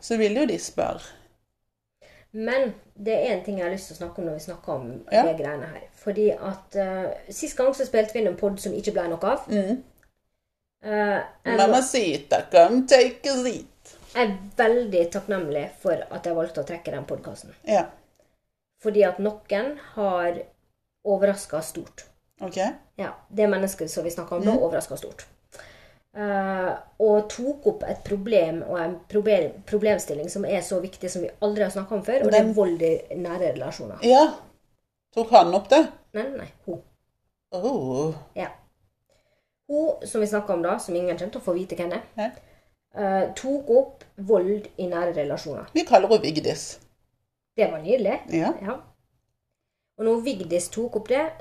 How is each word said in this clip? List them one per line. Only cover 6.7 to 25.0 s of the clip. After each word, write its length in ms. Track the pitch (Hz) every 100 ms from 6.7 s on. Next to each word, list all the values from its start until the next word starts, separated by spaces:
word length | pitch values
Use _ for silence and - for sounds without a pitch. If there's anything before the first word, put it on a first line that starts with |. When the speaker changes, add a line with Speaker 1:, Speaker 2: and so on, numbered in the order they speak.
| 196
Speaker 2:
eh, 360 | 190 190 185 - -
sist 260 | - 302 -
gang 160 | 254
så 120 | 269 240
spilte 280 | 226 214
vi 60 | 233
inn 80 | 208
en 100 | -
podd 220 | 202 196
som 140 | 196
ikke 180 | 208 202
ble 140 | 190 175
noe 160 | 165
av. 220 | 196 277 -
Speaker 1:
Mm. 360 | 208 190 254 - _ _ _ _ _ _ _ _ _
Speaker 2:
Eh, 400 | 214 208 208 196 - - -
jeg 120 | 220
Speaker 1:
Mamacita, 840 | 196 254 262 262 190 135 - - -
come 360 | 180 175 247 262
take 420 | 262 247 - 285
a 60 | 262
seat. 540 | 247 202 - _ - - - 240
Speaker 2:
jeg 140 | 226
er 80 | 190 - -
veldig 540 | 226 240 233 180 170
takknemlig 580 | 196 190 190 156 147 143 -
for 120 | 190 151 -
at 120 | - 170
jeg 100 | 170
valgte 260 | 165 156
å 40 | 139
trekke 260 | 165 -
den 140 | 143 143
podcasten. 480 | 143 - - - - -
Speaker 1:
Ja. 180 | 202 - - _ _ _ _ _ _ _ _
Speaker 2:
Fordi 220 | 220 202
at 160 | 190 180
noen 580 | 202 214 - 202 262 294 -
har 480 | - 202 180 175 196 - _ _ _ _ _ 208
overrasket 580 | 190 196 196 - 156
stort. 400 | 160 170 170 - - _ _ -
Speaker 1:
Ok. 160 | 190 190 202 - _ -
Speaker 2:
Ja, 160 | 190 - -
det 140 | 196 214
mennesket 400 | 190 190 - 156
som 140 | -
vi 60 | 165
snakket 220 | 170 170
om 120 | 175 202
da, 60 |
Speaker 1:
Mhm. 80 | 254
Speaker 2:
overrasket 340 | 165 160 -
stort. 280 | 135